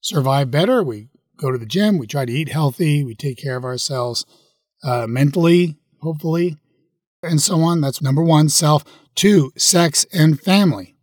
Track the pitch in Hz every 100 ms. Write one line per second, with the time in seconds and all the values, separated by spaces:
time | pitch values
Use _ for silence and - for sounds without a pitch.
0 | - 165 135 139 139 139 190 254 165 107
1 | 110 _ _ _ 135 127 113 175 214 196
2 | 110 143 127 127 160 139 147 - 160 147
3 | 135 110 143 120 139 127 127 123 - 135
4 | 123 117 - _ _ _ _ _ 135 123
5 | 113 123 143 180 170 175 175 147 _ _
6 | 156 151 160 165 175 151 _ _ _ _
7 | _ _ 165 156 - 170 165 170 139 -
8 | 139 135 165 156 156 - 151 151 - -
9 | _ - 196 202 135 - - 175 170 -
10 | - 180 156 147 - 190 196 107 92 _